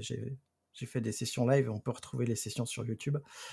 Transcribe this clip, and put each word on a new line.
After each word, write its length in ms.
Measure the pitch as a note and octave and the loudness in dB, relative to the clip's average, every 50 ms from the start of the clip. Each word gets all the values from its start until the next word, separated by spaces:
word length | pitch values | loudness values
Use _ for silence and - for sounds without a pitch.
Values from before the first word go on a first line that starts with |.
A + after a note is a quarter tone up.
J'ai, 380 | G#2 - A2+ A2 A2 - C3+ C3 - _ _ _ _ _ _ | -4 -4 -4 -4 -4 -4 -6 -8 -10 _ _ _ _ _ _
j'ai 140 | - C3 | -10 -10
fait 140 | - - B2+ | -4 -2 0
des 100 | A2+ A2+ | 0 0
sessions 380 | G#2+ - B2+ A#2 - - B2 A#2+ | 0 0 -2 -2 2 4 6 6
live, 200 | C3+ C#3 C3 A2+ | 8 6 6 4
on 120 | A2 G#2 | 0 -2
peut 100 | - - | -2 -2
retrouver 360 | A#2 - - - - B2 A#2+ | -4 -4 -6 -6 -2 0 2
les 100 | A#2+ A2+ | 2 2
sessions 280 | G#2+ - G#2+ - - A#2+ | 0 -2 -4 -2 -2 -2
sur 200 | A#2 - - A#2 | -2 -2 -4 -2
YouTube. 340 | A#2 A2+ A2 - C#3+ C#3+ D3 - - - - - - | -2 -2 -2 0 0 0 0 -2 -6 -14 -14 -14 -14